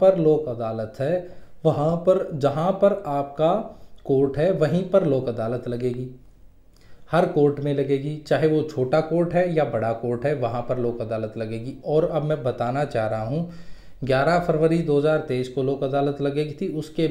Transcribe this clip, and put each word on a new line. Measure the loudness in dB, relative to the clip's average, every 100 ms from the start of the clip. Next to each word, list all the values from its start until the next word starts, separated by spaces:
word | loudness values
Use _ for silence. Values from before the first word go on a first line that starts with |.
पर | 4 6
लोक | 4 4 2
अदालत | -4 -4 -4 -6 -4
है | -2 -2 -4 -14 -16 -2
वहाँ | 0 2 0 0
पर, | 4 2 2
जहाँ | 0 0 2 0
पर | 4 4 2 -2
आपका | -4 -4 0 2 2 -2 -14 -18 -12
कोर्ट | 0 2 2 2
है | 0
वहीं | 2 2 0 2
पर | 2 4
लोक | 0 -2
अदालत | -4 -4 -4 -6
लगेगी, | -4 -4 -4 -10 -12 -20 -20 -20 -20 -20 -20 -20 -20 -2
हर | 0 2
कोर्ट | 4 2 2
में | -2
लगेगी, | 0 0 0 -2 -8
चाहे | -2 2 4
वो | 2
छोटा | 0 -2 0 2
कोर्ट | 2 0 2
है | 2 2
या | 2
बड़ा | 0 0 -2
कोर्ट | -2 -2 -2
है | 0
वहाँ | 0 -2 -2
पर | -2 -2
लोक | -2 -2
अदालत | -4 -4 -4 -6
लगेगी। | -6 -6 -8 -10 0
और | 2
अब | 2 0
मैं | -2 -2
बताना | -2 -2 -2 -2
चाह | -2 -2 -2
रहा | -2
हूँ, | -4 -4 -4 -8 -12 -12 -12 -8
ग्यारह | 0 2 4 2
फरवरी | 2 2 4 2
दो | 2 2
हज़ार | 4 2
तेईस | 0 -2 -2
को | -2
लोक | -2 0
अदालत | -2 0 0 0
लगेगी | -2 -2 -4 -4
थी, | -4
उसके | -4 -6 -2 -2